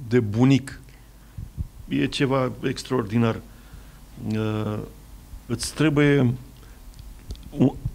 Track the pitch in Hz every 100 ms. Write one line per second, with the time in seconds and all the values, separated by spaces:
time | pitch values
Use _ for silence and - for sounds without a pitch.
0 | 117 123 107 107 131 135 135 - - -
1 | - - - - - - - - - 135
2 | 139 - 139 135 127 113 139 127 - 127
3 | 104 117 117 - - - - - - -
4 | - - 110 110 107 107 107 107 107 -
5 | - - - - - 120 - - 151 147
6 | 147 143 123 127 - - - - - -
7 | - - - - - - 127 - -